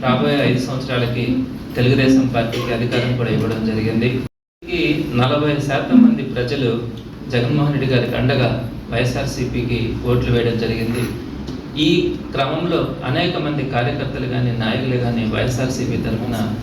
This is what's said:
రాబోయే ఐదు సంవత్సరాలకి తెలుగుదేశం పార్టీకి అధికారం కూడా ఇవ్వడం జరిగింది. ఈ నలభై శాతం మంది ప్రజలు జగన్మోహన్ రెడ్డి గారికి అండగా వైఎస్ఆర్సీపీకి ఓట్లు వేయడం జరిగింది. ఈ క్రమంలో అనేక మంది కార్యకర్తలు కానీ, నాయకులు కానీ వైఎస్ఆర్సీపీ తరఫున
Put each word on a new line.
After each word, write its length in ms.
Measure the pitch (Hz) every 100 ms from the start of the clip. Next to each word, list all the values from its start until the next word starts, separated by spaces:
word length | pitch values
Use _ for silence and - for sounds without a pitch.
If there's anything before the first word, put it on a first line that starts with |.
రాబోయే 340 | 127 127 143 143 131
ఐదు 120 | 123 -
సంవత్సరాలకి 580 | 127 - 123 117 120 120 127 - - - -
తెలుగుదేశం 480 | 123 120 131 131 131
పార్టీకి 380 | 117 117 - 120 117
అధికారం 340 | 120 120 123 123
కూడా 100 | 113 107
ఇవ్వడం 240 | 110 110 113
జరిగింది. 380 | 107 107 113 123 127 - _ _ _
ఈ 180 | - 170 156 151 - 127
నలభై 320 | 127 147 147 143 139
శాతం 300 | 135 - 127 110
మంది 180 | 110 -
ప్రజలు 360 | 123 120 143 123 117 120 - - - -
జగన్మోహన్ 400 | 123 120 151 147 143
రెడ్డి 120 | 127
గారికి 220 | 127 113 120
అండగా 300 | 123 123 120 - - - -
వైఎస్ఆర్సీపీకి 840 | 117 127 - - - 120 123 113 117 113 - 123
ఓట్లు 200 | 123 117
వేయడం 220 | 120 117 110
జరిగింది. 400 | 113 113 113 123 120 - - - - - - 131 160
ఈ 40 | 175 - - -
క్రమంలో 440 | - 117 165 175 160 139 - 127
అనేక 260 | 156 170 170 151
మంది 160 | 151 127
కార్యకర్తలు 540 | 120 120 123 127 123 127
కానీ, 180 | 127 123 120
నాయకులు 340 | 113 - 131 123
కానీ 220 | 120 117 113
వైఎస్ఆర్సీపీ 600 | 110 117 123 127 - - 113 98
తరఫున 300 | 110 110 117 107 107